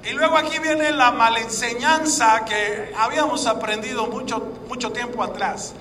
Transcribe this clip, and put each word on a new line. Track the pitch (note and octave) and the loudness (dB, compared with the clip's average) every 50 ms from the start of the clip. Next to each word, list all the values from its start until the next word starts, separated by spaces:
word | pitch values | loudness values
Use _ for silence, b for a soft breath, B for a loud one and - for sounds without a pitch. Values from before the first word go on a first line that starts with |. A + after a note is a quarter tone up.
| - | -8
Y | A3 B3 | -6 0
luego | C#4 D#4 D#4+ D#4 D#4 | 2 4 4 4 4
aquí | D#4 D#4 D#4+ D#4+ | 2 2 -2 -2
viene | D#4 D#4 D#4 D#4 D4+ D4+ | 0 0 2 2 2 2
la | D4+ C#4 B3+ B3 | 2 4 4 4
malenseñanza | - C4 A3+ A3+ A3+ A3+ A3 A3+ - - B3 A#3 A#3+ A#3+ B3+ D4+ D#4+ D#4+ D#4+ D#4 D4+ - A#3+ A3+ A3 A3+ A3 | 6 6 4 4 4 2 -2 -4 -4 -4 -4 -4 -4 0 2 2 2 2 2 0 2 4 4 4 4 4 2
que | - G#3 G#3 G#3 G#3 G#3 G#3+ G#3 - - G#3+ | -2 -2 -2 -2 -2 -2 -4 -6 -6 -2 -2
habíamos | A3 B3 C#4 D#4 D4+ D4 - - B3 | 0 0 2 0 0 0 0 0 0
aprendido | A#3 A3 - A3+ G#3+ G#3+ G#3+ G#3+ B3+ B3+ A#3+ A3 G#3+ | 0 0 0 -2 -2 -4 -4 -4 -6 -4 -4 -4 -4
mucho, | A3 A#3 - - A3+ A3 - - - - - - | -4 -6 -6 -4 -4 -4 -6 -8 -10 -12 -12 -12
mucho | B3+ B3 A#3+ A3 | -8 -6 -6 -6
tiempo | G#3+ A#3+ A#3+ A#3+ A#3+ A3+ | -4 -6 -6 -6 -4 -4
atrás. | G3 F3+ - - G3+ F3 D#3 - - - - B | -4 -4 -4 -4 -4 -4 -4 -6 -8 -12 -14 B